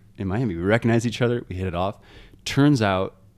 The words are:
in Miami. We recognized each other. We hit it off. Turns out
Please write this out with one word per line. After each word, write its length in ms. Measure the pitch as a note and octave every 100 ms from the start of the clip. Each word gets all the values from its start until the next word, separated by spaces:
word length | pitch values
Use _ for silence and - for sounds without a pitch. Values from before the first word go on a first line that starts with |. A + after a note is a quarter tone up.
| - -
in 100 | G2
Miami. 280 | G2+ B2+ E2+
We 60 |
recognized 420 | F2+ A2 A2+ A#2
each 160 | A#2 G#2+
other. 240 | A#2+ A#2+ -
We 60 | F#2
hit 100 | F#2
it 80 |
off. 240 | E2+ F#2+ - - - - - -
Turns 340 | - D3 C#3
out 360 | G#2+ F#2+ F#2+ - -